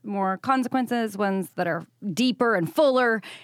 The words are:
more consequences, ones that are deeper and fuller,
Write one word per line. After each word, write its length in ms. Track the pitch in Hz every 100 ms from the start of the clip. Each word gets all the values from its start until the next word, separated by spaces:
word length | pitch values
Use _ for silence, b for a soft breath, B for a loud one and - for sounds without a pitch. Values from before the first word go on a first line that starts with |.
| 208
more 320 | 196 190 190
consequences, 800 | 247 262 247 262 233 240 226 196
ones 320 | 202 196 175 -
that 100 | 175
are 180 | 156 - - 208
deeper 420 | 156 254 - 240 202
and 180 | 165
fuller, 480 | - 294 254 240 220 - B